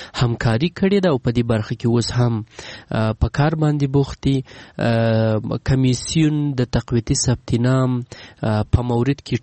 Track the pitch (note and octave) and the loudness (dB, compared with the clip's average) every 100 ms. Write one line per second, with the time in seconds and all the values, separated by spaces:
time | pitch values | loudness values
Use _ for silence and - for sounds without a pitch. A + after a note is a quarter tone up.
0 | - - A#2+ A#2 A#2+ A2+ F3 - G3 G3 | -12 -2 -2 0 0 0 -2 0 2 2
1 | F3+ C3+ B2+ A#2+ A#2+ A2 G#2+ B2 A#2+ A#2+ | 2 2 0 0 0 0 -2 -2 0 2
2 | A2+ B2 A#2+ A2+ G#2 - - - - A2+ | 0 0 0 0 -4 -14 -18 -18 -6 -2
3 | A2 G#2+ A#2+ - D3 D#3+ D#3 D3 C#3 C#3 | -2 0 0 2 0 2 0 2 0 0
4 | C#3 - C#3+ C3+ - - - - A#2 A2+ | 0 -2 -2 -2 -4 -14 -16 -4 0 2
5 | A2+ A2 A2 A2 A2+ A2+ - C3 C3 B2 | 2 2 2 0 -2 -4 0 2 2 0
6 | - D#3+ D3+ D3+ D3 B2+ B2 - - A#2+ | -2 0 2 2 -2 -2 -2 -2 -2 -2
7 | - C#3 - A#2+ - A#2+ B2 C3 B2+ B2 | 0 -2 0 -2 -2 0 2 2 2 -2
8 | B2 - - - A2 G#2+ G#2+ - B2 A#2 | -6 -14 -20 -6 -2 -2 0 -2 0 0
9 | B2+ C#3+ - A#2+ | 0 -2 -4 -6